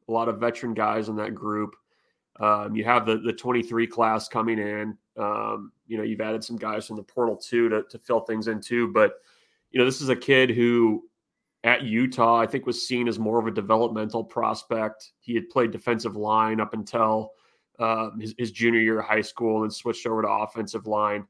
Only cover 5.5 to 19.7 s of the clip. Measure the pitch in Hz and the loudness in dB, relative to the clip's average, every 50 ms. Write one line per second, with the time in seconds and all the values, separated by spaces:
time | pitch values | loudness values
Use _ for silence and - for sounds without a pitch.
5.5 | 107 107 101 - - _ _ - 113 107 107 113 110 101 110 110 113 113 110 - | -6 -8 -10 -14 -20 _ _ -8 -6 -4 -4 -4 -4 -4 -4 -4 -4 -6 -6 -8
6.5 | 117 107 110 107 107 110 107 - 110 107 98 - _ 127 120 113 101 - - - | -10 -8 -6 -6 -6 -6 -6 -8 -10 -12 -12 -8 _ 0 0 0 0 -4 -6 -2
7.5 | 120 120 117 113 110 107 101 - - 107 - - 120 110 - - 110 110 107 113 | 0 2 2 2 2 0 -2 -4 -12 -18 -4 -2 0 0 0 -2 -4 -4 -2 -4
8.5 | 110 104 - - 120 120 117 113 104 110 107 - - - - _ _ _ _ _ | -4 -4 -4 -2 0 0 0 2 4 4 4 4 2 -2 -12 _ _ _ _ _
9.5 | _ _ _ _ - 127 123 131 131 - 143 131 123 127 - - 135 131 131 127 | _ _ _ _ 2 4 4 4 2 0 0 0 0 0 2 4 6 6 6 6
10.5 | 110 120 117 120 120 120 117 110 107 - - - _ _ _ _ _ _ _ _ | 4 4 4 4 6 6 4 4 4 0 -4 -10 _ _ _ _ _ _ _ _
11.5 | _ _ - 117 - - 139 117 107 117 131 127 127 - 117 117 117 117 113 113 | _ _ 2 2 2 2 2 0 0 0 0 0 2 4 4 6 6 6 4 2
12.5 | - 127 - 123 117 - - - 127 120 120 117 107 107 110 107 117 117 113 113 | 0 -2 -2 -2 -4 -4 -4 -2 -2 0 0 0 0 0 0 0 2 2 0 0
13.5 | 98 107 98 101 110 110 120 113 110 110 107 110 - 113 113 - - 117 113 107 | -2 -4 2 2 4 4 4 2 0 -4 -4 -4 -4 -4 -6 -4 -4 -2 -2 -2
14.5 | 110 - - - 117 110 110 107 - - - - _ _ _ 120 117 110 107 113 | -2 -4 -4 -4 -4 -2 -2 -4 -6 -10 -16 -20 _ _ _ -4 -2 -2 -4 0
15.5 | - 131 120 110 110 104 - 123 120 110 - 110 101 104 104 107 107 110 110 110 | 0 0 0 2 0 -4 -2 -2 -2 -2 -2 -6 -6 -4 -2 2 4 4 4 2
16.5 | 110 110 107 107 - 110 107 - - 117 110 110 110 110 107 110 - _ _ _ | 2 0 -2 -2 -4 -6 -8 -4 0 2 2 2 2 0 -2 -6 -12 _ _ _
17.5 | _ _ _ _ _ - 117 113 113 110 113 107 - 110 110 110 110 - 123 110 | _ _ _ _ _ -2 0 0 0 0 -2 -4 -6 -10 -10 -10 -8 -6 -6 -6
18.5 | 98 - 117 117 117 113 113 110 110 110 - - 110 110 104 - - - 120 113 | -2 0 2 4 4 4 4 2 2 0 0 0 0 0 0 -2 -6 -2 -2 0
19.5 | 110 110 110 107 | 0 0 0 -2